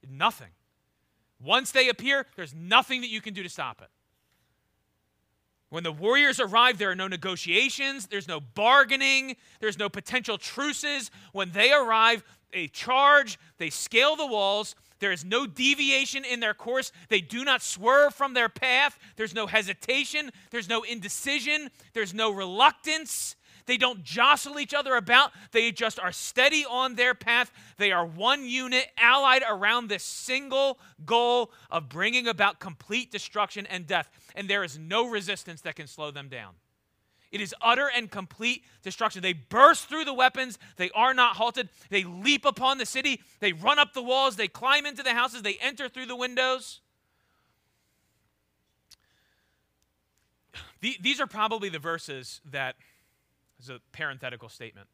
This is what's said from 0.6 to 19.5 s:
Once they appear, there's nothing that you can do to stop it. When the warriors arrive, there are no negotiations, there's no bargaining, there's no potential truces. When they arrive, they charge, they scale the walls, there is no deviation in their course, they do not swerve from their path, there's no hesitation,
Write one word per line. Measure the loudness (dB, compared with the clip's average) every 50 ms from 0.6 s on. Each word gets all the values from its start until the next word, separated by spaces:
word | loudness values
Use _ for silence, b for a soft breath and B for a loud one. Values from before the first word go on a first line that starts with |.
| _ _ _ _ _ _ _ _ _ _ _ _ _ _ _ _
Once | -2 2 2 2 2 2
they | 2 4 4 4
appear, | 2 0 0 0 0 0 0 _ _
there's | -12 -12 -12 -12
nothing | -14 -4 4 4 4 4 4 -6 -6
that | -6 -6
you | -8 -8
can | -8 -8 -10
do | -10
to | -12 -12
stop | -10 -8 -8 -10 -10 _
it. | -20 -20 _ _ _ _ _ _ _ _ _ _ _ _ _ _ _ _ _ _ _ _ _ _ _ _ _ _ _ _ _ _ _ _ _ _ _ _
When | -12 -6 -6
the | -6
warriors | -6 -2 0 2 4 4 4 4 2 0
arrive, | -2 2 4 6 6 6 4 2
there | -2 -2
are | -2
no | -2 -4 -6
negotiations, | -6 -6 -6 -6 -6 -6 -4 0 2 2 2 0 -2 -4 -6 -6 -6 -8 -12
there's | -8 -8 -8 -8 -6
no | -10 -10
bargaining, | -10 -12 -6 0 4 6 6 6 6 4 2 0 2 2 2 2 0 -4 -10 b b b b b
there's | -6 -6 -4 -2
no | -6 -6
potential | -6 -8 -12 -4 -4 -4 -2 -2 -6 -6
truces. | -6 -10 -6 -4 -4 -4 -4 -4 -4 -4 -4 -6 -6 -10 B B B B
When | B -6 -6 -4 0
they | 2 4 6 6
arrive, | 6 4 4 4 4 6 4 4 2 -2 b b b b _ -8
they | -8 -8 -8
charge, | _ -10 -4 0 4 6 8 8 8 8 6 4 -6 -14 b b b b
they | -8 -6
scale | -6 -8 -8 0 2 4 4 4 2
the | 0 -4 -4
walls, | 0 0 0 2 0 0 -4 -6 -12 b b b b b
there | -2 -2
is | -2 -4 -4
no | -2 -2 -2 -2 -2
deviation | -4 0 2 2 2 2 2 2 2 2 0 -2 -4 -8 -6
in | -6 -6 -4
their | -2 -4 -4
course, | _ -6 -4 -2 -2 -2 -4 B B B B
they | -2 -2
do | -2 -2 -8 -6 0
not | 0 0 0 0
swerve | -6 -10 -2 2 6 6 8 6 6 4
from | 0 -4 -2 2
their | 0 0 0
path, | _ -2 -2 2 2 2 2 0 -2 _ B B B
there's | B -8 -6 -4
no | -6 -6
hesitation, | 0